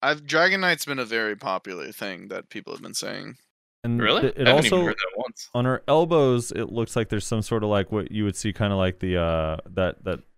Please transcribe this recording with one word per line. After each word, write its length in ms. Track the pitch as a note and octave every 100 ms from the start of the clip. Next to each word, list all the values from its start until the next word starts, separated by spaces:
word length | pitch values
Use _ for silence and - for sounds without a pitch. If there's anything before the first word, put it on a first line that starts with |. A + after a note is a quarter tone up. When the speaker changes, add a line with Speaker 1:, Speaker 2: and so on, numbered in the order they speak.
Speaker 1:
I've, 240 | C3+ D3+ C#3+
Dragon 340 | D#3 F#3 F#3+
Knight's 240 | F3+ D#3+
been 140 | C#3+ C3+
a 60 |
very 320 | A2 A2+ G#2+ G#2
popular 540 | G2+ F#2 G2+ F2+ D2+
thing 380 | - G2+ F2+ G2
that 220 | F#2 -
people 220 | G#2 -
have 80 | E2
been 120 | -
saying. 420 | - G#2 G2 G2+ B2 _ _ _ _
Speaker 2:
And 160 | A#2+ A#2+
Speaker 3:
Really? 240 | G#2+ D#3 B2+
Speaker 2:
it, 80 | C#3
it 80 | C3
Speaker 3:
I 20 |
haven't 160 | D3 A#2+
even 120 | F3+
Speaker 2:
also, 60 | F3
Speaker 3:
heard 80 | G#2
that 220 | F#2+ G2+
once. 300 | B2 - -
Speaker 2:
on 100 | A#2+
her 180 | B2+ C3 -
elbows, 640 | D3+ E3+ E3 C3+ A#2+ A#2
it 140 | - A2+
looks 240 | A#2 A2 A#2+
like 120 | A2
there's 180 | G#2 -
some 160 | A2
sort 200 | - A#2
of, 80 | G#2
like, 220 | G2+ F#2
what 180 | G#2+ F2
you 140 | G#2+
would 100 | G#2 -
see 160 | G#2+
kinda 220 | - G#2
like 240 | G2 F#2 F#2
the, 180 | F#2 F2
uh, 400 | E2 E2 D#2 D#2 -
that, 320 | F2+ F2+ -
that, 160 | F#2+ E2 -